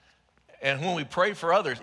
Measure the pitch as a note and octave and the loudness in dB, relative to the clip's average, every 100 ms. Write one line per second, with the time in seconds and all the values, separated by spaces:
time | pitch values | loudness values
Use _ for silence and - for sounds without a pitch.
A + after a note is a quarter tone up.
0 | _ _ _ _ _ - C#3 C#3 F3 E3+ | _ _ _ _ _ -4 -2 0 -2 -2
1 | C#3+ F3 G3+ G3+ E3+ F#3+ D3+ A#2+ | -4 0 0 0 2 2 2 -4